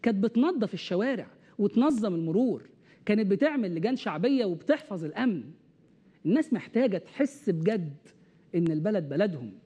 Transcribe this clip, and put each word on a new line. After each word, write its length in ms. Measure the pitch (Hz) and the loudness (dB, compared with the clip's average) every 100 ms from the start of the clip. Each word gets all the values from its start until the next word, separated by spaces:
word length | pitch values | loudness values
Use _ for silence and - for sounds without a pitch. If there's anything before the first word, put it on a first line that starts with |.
كانت 220 | 233 202 | 0 2
بتنظف 500 | 220 226 302 349 196 | 0 2 2 2 -2
الشوارع 520 | 170 - 180 240 247 - - - - | -4 -4 -2 0 -2 -8 -18 -20 -2
وتنظم 560 | 202 226 277 262 208 | 0 4 2 2 0
المرور، 480 | 170 165 180 254 143 - - _ - - | -2 0 2 2 -2 -8 -20 _ -12 0
كانت 200 | 208 202 | 2 2
بتعمل 480 | 196 294 294 202 | 2 2 0 -2
لجان 220 | 165 196 262 | -2 -2 -2
شعبية 480 | 208 156 226 269 | -4 -2 2 2
وبتحفظ 600 | 208 170 - 302 - 190 | 0 -2 0 0 0 -8
الأمن. 380 | 156 - 254 180 120 - _ _ _ _ _ _ 151 | -8 -2 0 0 -8 -20 _ _ _ _ _ _ 0
الناس 260 | 247 311 | 2 2
محتاجة 460 | 226 - 226 262 185 | -2 -2 0 0 0
تحس 520 | - - 285 - - | -6 -2 -2 -2 -2
بجد 440 | 170 165 220 160 143 - _ _ _ _ | 0 0 0 -6 -12 -20 _ _ _ _
إن 180 | 175 170 | 0 0
البلد 360 | 156 165 214 147 | 0 0 -2 -2
بلدهم 440 | 143 208 151 117 92 | 0 0 -2 -12 -14